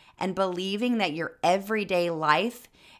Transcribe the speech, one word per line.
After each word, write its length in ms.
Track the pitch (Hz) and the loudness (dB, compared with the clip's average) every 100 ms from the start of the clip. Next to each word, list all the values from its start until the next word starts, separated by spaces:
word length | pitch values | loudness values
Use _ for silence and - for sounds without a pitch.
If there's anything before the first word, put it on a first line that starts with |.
| - - | -20 -8
and 160 | 185 185 | -6 -2
believing 640 | 190 180 190 202 247 233 | -2 -2 -4 -2 0 0
that 140 | 185 | 0
your 260 | 156 160 - | -2 -6 -2
everyday 680 | 165 196 196 220 190 180 175 | 2 2 2 -2 0 0 0
life 560 | 160 156 151 226 - - _ - - | 0 2 2 2 -6 -20 _ -20 -18